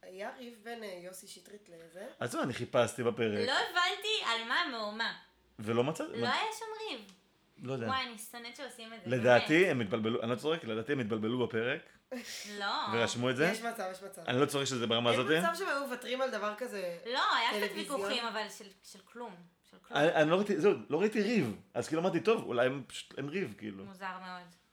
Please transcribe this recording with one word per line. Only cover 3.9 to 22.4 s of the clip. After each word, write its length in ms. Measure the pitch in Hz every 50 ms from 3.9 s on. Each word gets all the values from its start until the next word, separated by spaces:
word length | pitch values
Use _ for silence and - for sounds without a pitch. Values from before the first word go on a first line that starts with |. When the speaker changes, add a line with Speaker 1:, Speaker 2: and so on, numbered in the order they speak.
| 392 392 403 427 440 427 -
Speaker 3:
על 220 | 220 233 226 226 226
מה 120 | 262 320
המהומה. 520 | 349 320 254 226 214 208 214 220 233 208 175 - - _ _ _ _ _ _ -
Speaker 2:
ולא 260 | 107 104 117 - -
מצאתי. 360 | 143 160 - 302 320 - 226
Speaker 3:
לא 60 | 233
היה 260 | 240 269 330 403 440 440 440
שם 60 | 453 440 440 440 440 427
ריב. 100 | 311 233 208 196 190 _ _ _ _ _ _ _ _ - -
Speaker 2:
לא 100 | 123 135
יודע. 140 | 131 113
Speaker 3:
וואי, 160 | 110 262 262 254
אני 120 | 247 233 208
שונאת 380 | - - - 240 233 240 247
שעושים 380 | - 285 247 - - - - -
את 40 | - -
זה, 120 | 117 123
Speaker 2:
לדעתי, 420 | 127 110 123 123 117 113 - 156 165
Speaker 3:
באמת. 120 | 185 190
Speaker 2:
הם 100 | 147 127
התבלבלו, 420 | 117 95 123 113 107 113 120 - -
אני 80 | 113
לא 60 | 123
צוחק, 280 | 113 117 147 160 170 -
לדעתי 280 | 117 110 110 113 127 143
הם 80 | 139
התבלבלו 460 | 123 104 113 110 104 110 120 127 120
בפרק. 340 | 110 - 110 113 123 139 160 - - - - _ _ 262 247 226 - - - - 202 208 202
Speaker 3:
לא. 80 | 196 202 226 294 285 214 -
Speaker 2:
ורשמו 380 | 117 117 104 - 117 120 127
את 60 | 131
זה? 120 | 123 151 175 208
Speaker 1:
יש 80 | 220 233
מצב, 220 | 233 226 - 190 185 185
יש 100 | 180 196
מצב. 200 | 196 - - 165 -
Speaker 2:
אני 120 | 123 127
לא 60 | 143
צוחק 180 | 139 135 143 139
שזה 220 | 131 135 123 117
ברמה 240 | 113 113 117 120 120 117
Speaker 1:
אין 80 | 123
Speaker 2:
הזאת. 120 | 127 - 151 160 175
Speaker 1:
מצב 100 | 339 339 359
שהם 100 | 392 359
היו 180 | 294 277 285
מוותרים 340 | 247 247 - - 220 247 262 262
על 80 | 254
דבר 240 | 220 208 196 208 208 208
כזה 400 | 247 233 208 202 185 175 175 170 -
Speaker 3:
לא, 140 | 226 247 285 359 415 349 254
היה 120 | 233 240
קצת 100 | - 208 202 -
Speaker 1:
טלוויזיון? 320 | - - 208 - 285 277
Speaker 3:
ויכוחים, 240 | 196 - 269 240 233
אבל 200 | 233 196 220 208 202 196 -
של, 60 | 220 196 190 _ _
של 140 | - - 196 - _ -
כלום. 220 | 233 247 226 185 175 175 - _ _ _ _
של 60 | - - _ -
כלום. 120 | - 143
Speaker 2:
אני, 120 | 147 165 175
אני 160 | 156 156 151
לא 60 | 165
ראיתי, 240 | 185 208 202 202 -
זהו, 120 | 151 202 180 127 107 -
לא 100 | 131 160
ראיתי 220 | 196 214 214 240 202
ריב. 340 | 202 247 214 147 113 98 90 - _ _
אז 140 | 117 123 -
כאילו 140 | 151 160 165
אמרתי, 180 | 190 170 170
"טוב, 240 | - 214 233 233